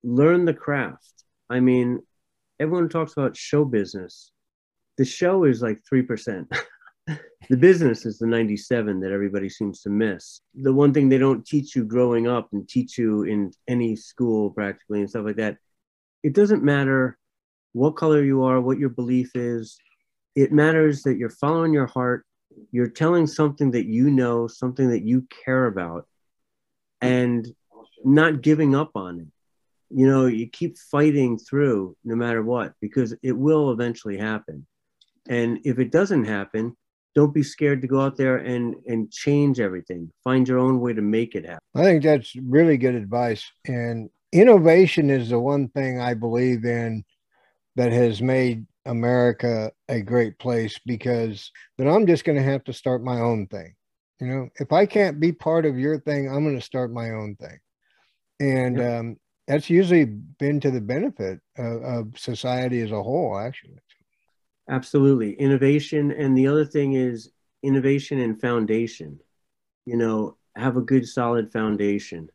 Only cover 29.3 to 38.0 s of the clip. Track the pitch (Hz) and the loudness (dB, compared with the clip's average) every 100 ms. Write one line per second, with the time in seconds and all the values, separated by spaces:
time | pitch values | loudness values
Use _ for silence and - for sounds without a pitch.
29.3 | _ _ _ _ _ _ 127 135 135 127 | _ _ _ _ _ _ 2 4 4 2
30.3 | 113 117 - 170 - - 143 151 143 127 | -2 -8 -6 -8 -8 -6 0 2 2 0
31.3 | 113 - 139 143 110 92 87 - 113 120 | -2 -4 -2 0 0 -4 -10 -8 -4 -2
32.3 | 113 110 123 101 _ 104 135 117 113 131 | -2 -2 -4 -4 _ -6 -4 -4 -4 -6
33.3 | 127 143 156 143 113 120 120 110 98 107 | -2 2 2 2 0 -4 -6 -8 -6 -6
34.3 | 107 - 73 69 _ _ _ _ _ - | -6 -10 -18 -18 _ _ _ _ _ -6
35.3 | 120 117 120 147 120 117 160 196 175 107 | -2 -2 -2 -4 -2 0 2 2 0 0
36.3 | 104 98 110 117 123 _ _ _ - 147 | -4 -6 -6 -6 -10 _ _ _ 2 2
37.3 | 147 143 - 147 139 127 135 | 2 -4 -2 -2 -2 -2 -2